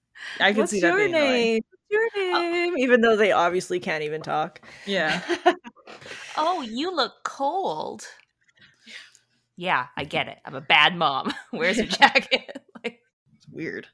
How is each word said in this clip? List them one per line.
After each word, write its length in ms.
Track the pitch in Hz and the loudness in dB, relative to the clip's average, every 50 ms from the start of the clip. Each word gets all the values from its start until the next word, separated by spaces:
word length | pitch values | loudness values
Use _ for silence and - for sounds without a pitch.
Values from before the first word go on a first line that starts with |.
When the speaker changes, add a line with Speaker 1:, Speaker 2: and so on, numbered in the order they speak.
| _ _ _ - - - - - | _ _ _ -18 -14 -10 -2 0
Speaker 1:
I 120 | - 196 | 2 2
can 80 | 208 220 | 2 2
Speaker 2:
"What's 120 | - 349 | 0 0
Speaker 1:
see 80 | - 190 | 0 2
that 80 | 180 339 | 2 4
Speaker 2:
your 80 | 359 403 | 4 4
Speaker 1:
being 160 | 415 381 339 | 2 2 2
annoying. 160 | 311 294 269 | 2 2 2
Speaker 2:
name? 300 | 254 240 233 226 226 226 - _ | 2 2 2 2 0 0 -2 _
What's 140 | _ _ _ - 415 427 453 453 - | _ _ _ -2 0 0 0 0 -2
your 180 | 403 381 370 349 | -2 -2 0 0
Speaker 3:
Oh. 40 | 349 349 339 | 0 0 0
Speaker 2:
name?" 280 | 339 349 349 349 349 285 | -2 -2 -2 -2 0 0
Even 220 | 254 254 247 233 | 2 4 4 6
though 160 | 226 233 220 | 6 6 4
they 160 | 202 220 190 | 4 4 4
obviously 480 | - 120 175 175 175 185 175 - 180 175 | 4 4 4 2 2 -2 -2 -4 -4 -4
can't 220 | 175 190 160 156 151 | -4 -4 -4 -4 -4
even 160 | 151 156 156 | -6 -6 -6
talk. 380 | 156 151 147 151 156 170 - - - - - - - | -6 -4 -2 -2 -2 -4 -8 -14 -20 -20 -20 -12 -8
Speaker 1:
Yeah. 360 | 202 196 185 160 156 156 180 - - 349 - - 339 - - - 240 - - | -4 -2 0 0 0 0 -2 -2 -4 -4 0 2 2 2 0 -2 -20 -20 -20
Speaker 2:
<laughs> 580 | - - - - - - - - - - - | -20 -20 -20 -20 -18 -18 -16 -16 -16 -8 -4
Speaker 3:
"Oh, 240 | - 302 339 370 339 | -2 0 0 0 -2
you 320 | 262 220 220 247 311 370 370 | -4 -6 -6 -4 -4 -2 -2
look 180 | 302 240 - - _ - | -2 -2 -4 -4 _ -10
cold." 800 | - - - 277 277 339 392 381 196 156 156 - - - 208 - - - - _ _ _ _ _ _ _ _ - - _ _ _ - - - - - _ _ _ _ _ _ _ _ _ | -10 -6 -4 -4 -2 -2 -2 -2 -4 -4 -6 -6 -8 -10 -12 -16 -18 -20 -20 _ _ _ _ _ _ _ _ -20 -20 _ _ _ -20 -20 -20 -20 -20 _ _ _ _ _ _ _ _ _
Yeah, 300 | - 175 180 160 131 123 - - | -6 -2 0 0 0 0 -4 -8
I 80 | 160 143 | -10 -8
get 240 | 151 165 156 131 - | -4 -4 -4 -4 -4
it. 100 | - - - | -8 -16 -14
I'm 100 | - 135 | -14 -12
a 60 | 135 | -6
bad 360 | - - 170 151 151 165 180 | 0 4 6 8 6 6 4
mom. 360 | 170 160 147 135 135 - 214 - - | 2 0 0 0 -2 -4 -4 -6 -8
<laughs> 80 | - - | -10 -10
"Where's 260 | - 151 160 180 214 240 | -6 -2 0 0 0 0
your 80 | 214 | 0
Speaker 2:
Yeah. 100 | 208 185 - - - | -2 2 4 6 6
Speaker 3:
jacket?" 380 | - 262 - - 262 247 - - - 277 - _ | 6 4 0 0 -2 -4 -4 -6 -18 -18 -18 _
<laughs> 140 | - - - | -16 -14 -12
Like 160 | 240 - _ _ _ _ _ _ _ _ | -12 -12 _ _ _ _ _ _ _ _
Speaker 1:
It's 120 | _ _ - | _ _ -18
weird. 380 | - - 160 123 87 101 - - | -14 -12 -10 -10 -10 -10 -12 -16